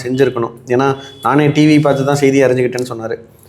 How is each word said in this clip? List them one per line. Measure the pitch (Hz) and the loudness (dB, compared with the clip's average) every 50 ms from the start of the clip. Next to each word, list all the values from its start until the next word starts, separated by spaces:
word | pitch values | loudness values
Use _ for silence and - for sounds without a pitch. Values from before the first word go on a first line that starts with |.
| - 123 | -4 -6
செஞ்சிருக்கணும். | 131 131 139 127 123 120 113 113 - - - | -2 0 0 0 0 -4 -6 -6 -8 -14 -6
ஏன்னா | 117 120 123 135 139 135 139 - - - - | -2 0 0 0 0 -2 -4 -8 -20 -20 -6
நானே | - 117 131 147 151 143 | -4 0 0 2 2 2
டி | 147 151 151 | 2 2 4
வி | 156 151 147 | 4 4 4
பார்த்து | 151 143 139 135 135 | 4 2 0 0 0
தான் | 139 143 | -2 -2
செய்தி | 135 139 135 135 139 135 | 0 0 2 2 4 2
அறிஞ்சுக்கிட்டேன்னு | 123 127 127 123 123 120 123 127 123 120 | 2 2 0 -2 -2 -2 -4 -6 -6 -8
சொன்னாரு. | 113 113 113 113 - - - _ _ - | -10 -8 -8 -10 -10 -12 -20 _ _ -20